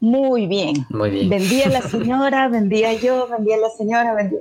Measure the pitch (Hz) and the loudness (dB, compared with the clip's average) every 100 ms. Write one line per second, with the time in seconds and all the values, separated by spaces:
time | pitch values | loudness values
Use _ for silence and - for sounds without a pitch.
0 | 220 262 269 247 190 196 156 147 127 110 | 0 2 2 0 0 -2 -2 -2 -4 -2
1 | 107 98 185 196 185 254 277 262 - 226 | -2 0 0 0 0 2 2 0 -2 -4
2 | 233 262 277 269 262 233 196 214 226 220 | -2 0 0 0 0 0 0 2 0 0
3 | 247 254 247 233 208 220 220 220 214 233 | 0 0 -2 -2 0 2 0 -2 -2 0
4 | 233 214 196 202 | 0 0 -2 -4